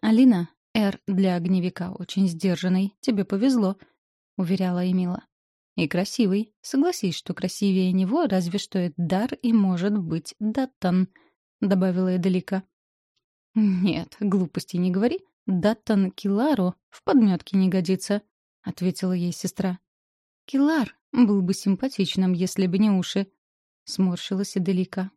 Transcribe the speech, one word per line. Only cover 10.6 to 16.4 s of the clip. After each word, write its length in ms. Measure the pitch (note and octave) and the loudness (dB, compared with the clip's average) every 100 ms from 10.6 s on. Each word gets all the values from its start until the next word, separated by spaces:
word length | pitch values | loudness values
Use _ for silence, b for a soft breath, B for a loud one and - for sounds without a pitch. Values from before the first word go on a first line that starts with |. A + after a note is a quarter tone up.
| C4 _ F3+ F#3 F#3 b b b _ _ | -4 _ 0 0 0 b b b _ _
добавила 560 | G3+ F#3+ F#3 F3+ F#3 F#3 | 0 2 2 0 0 0
Эделика. 460 | F#3 F3+ - F#3+ - _ _ _ _ _ _ _ _ | 0 -2 -2 -8 -8 _ _ _ _ _ _ _ _
"Нет, 600 | A3 G#3+ F#3 F#3+ D#3 - - | 0 2 2 0 0 -6 -6
глупости 560 | G#3 F#3+ F3+ - - F3 | 0 0 0 -4 -6 -2
не 120 | F#3 | 0
говори. 300 | F3+ A#3 F#4 _ _ - | 0 0 -2 _ _ -2
Даттон 640 | F#3 G3 A3+ - G#3 F#3+ | 0 0 -2 0 0 0
Килару 640 | - G3+ G3+ | -2 -2 0